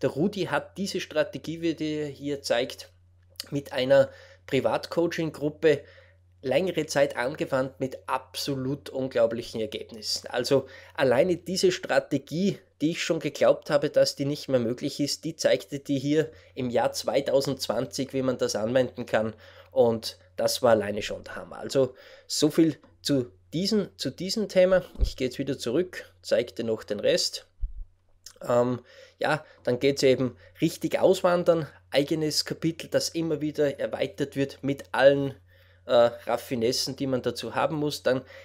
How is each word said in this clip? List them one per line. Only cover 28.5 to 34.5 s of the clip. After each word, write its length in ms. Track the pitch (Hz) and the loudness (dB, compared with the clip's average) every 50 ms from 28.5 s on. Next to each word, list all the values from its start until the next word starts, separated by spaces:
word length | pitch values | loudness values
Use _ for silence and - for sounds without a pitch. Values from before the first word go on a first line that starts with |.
| 120 120 123 127 127 120 - - - - - - _ | 2 2 2 2 0 -4 -8 -14 -20 -20 -20 -18 _
ja, 280 | - - - 156 151 - - - _ - | -4 -2 -2 -2 -2 -4 -10 -20 _ -4
dann 160 | 123 123 123 | -2 -2 0
geht's 240 | 143 139 139 - 147 | 2 0 2 4 4
eben 320 | 135 127 123 131 123 - - - - - - | 4 4 4 2 -4 -4 -8 -20 -18 -6 -2
richtig 400 | 160 165 - - - - - - | -2 -2 -2 -2 -6 -4 -2 2
auswandern, 680 | 139 160 190 190 - 180 175 175 170 180 170 165 151 - - - _ - | 4 4 4 4 2 2 2 2 4 2 2 2 0 -6 -10 -18 _ -2
eigenes 540 | - 135 147 - 165 160 156 151 147 - - | 0 0 0 0 0 -2 -2 -2 -2 -2 -4
Kapitel, 460 | - 151 - - 160 160 - - - | -4 -4 -4 -4 -4 -4 -4 -6 -2
das 200 | - 131 - - | -2 -2 -2 -2
immer 300 | - 165 165 165 156 147 | -4 -4 -2 -2 -2 -2
wieder 400 | 151 151 147 156 151 139 139 - | -4 -4 -2 0 0 0 0 -2
erweitert 560 | 131 110 - 131 135 131 - - 147 - - | -6 -4 -4 -4 -4 -4 -4 -4 -6 -4 -2
wird 260 | 139 139 135 | -2 -4 -4